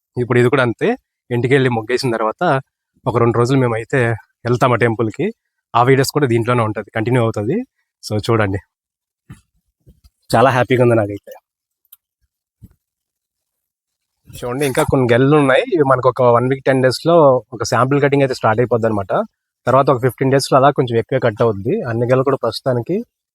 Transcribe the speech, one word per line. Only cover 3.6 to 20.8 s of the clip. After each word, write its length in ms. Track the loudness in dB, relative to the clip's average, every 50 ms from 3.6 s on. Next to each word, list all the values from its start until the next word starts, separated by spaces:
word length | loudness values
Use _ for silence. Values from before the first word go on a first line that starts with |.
| 0
మేమైతే 360 | -2 -4 -6 -6 -4 -4 -2 -2 -2 -4 -6 -10 _ _ _ -6
వెళ్తాం 260 | -4 -2 0 0 0 2
ఆ 20 | 2 0
టెంపుల్కి. 420 | 0 0 -2 -4 -4 -4 -6 -6 -6 -8 _ _ _ _ _ _ _ 0 2
ఆ 20 | 4 4
వీడియోస్ 220 | 4 2 2 0 -2
కూడా 120 | -2 0 0 0
దీంట్లోనే 300 | 0 0 0 0 0 -2 -2
ఉంటది, 200 | -4 -8 -10 -8 -6
కంటిన్యూ 260 | -6 -2 0 0 0 0
అవుతది. 320 | -2 -2 -4 -4 -4 -4 -6 -6 -10 _ _ _ _ _ _ -10
So 60 | -6 -6 -4 -2
చూడండి, 340 | 0 0 0 0 -2 -4 -6 -10 _ _ _ _ _ _ _ _ _ _ _ _ -20 -20 -20 _ _ _ _ _ _ _ _ _ -20 -20 _ _ _ _ _ _ -2 0
చాలా 160 | 2 2 2 2
హ్యాపీగా 280 | 2 0 0 2 2 2
ఉంది 120 | 2 2 2
నాకైతే. 320 | 0 -2 -6 -10 _ -18 -20 -20 _ _ _ _ _ _ _ _ _ _ -20 -20 _ _ _ _ _ _ _ _ _ _ _ _ -20 -20 _ _ _ _ _ _ _ _ _ _ _ _ _ _ _ _ _ _ _ _ _ _ _ _ _ _ _ _ _ _ _ -20 -18 -12
చూడండి, 260 | -10 -8 -6 -4 -4 -2
ఇంకా 120 | -2 -2 -2 0
కొన్ని 160 | 0 0 2 4 4
గెలలు 220 | 4 4 4 4 4 4
ఉన్నాయి. 200 | 4 4 2 2 2 2
ఇవి 100 | 2 2 2
మనకు 160 | 2 2 2 0 0
ఒక 100 | 2 4 4 4
వన్ 100 | 4 2 0
వీక్, 140 | -2 -2 0 0
టెన్ 120 | 2 2 2
డేస్‌లో 280 | 0 0 0 0 2 4 6 6 4 4 2 -2 _ -10
ఒక 80 | -10 -6 -2 -2
శాంపిల్ 260 | 0 0 0 2 2 2
కటింగ్ 200 | 2 2 2 0
అయితే 100 | 0 -2 -2
స్టార్ట్ 200 | 0 0 0 0 0
అయిపోద్ది 240 | 0 0 -2 0 -2
అనమాట. 240 | -2 -4 -4 -4 -4 -4 -6 -6 _ _ _ _ _ _ -2
తర్వాత 200 | 0 2 2 2 2 0
ఒక 60 | 0 -2
ఫిఫ్టీన్ 260 | -4 -2 -2 -2 0 0
డేస్‌లో 220 | 0 0 0 2 2
అలా 100 | 2 2 2
కొంచెం 160 | 0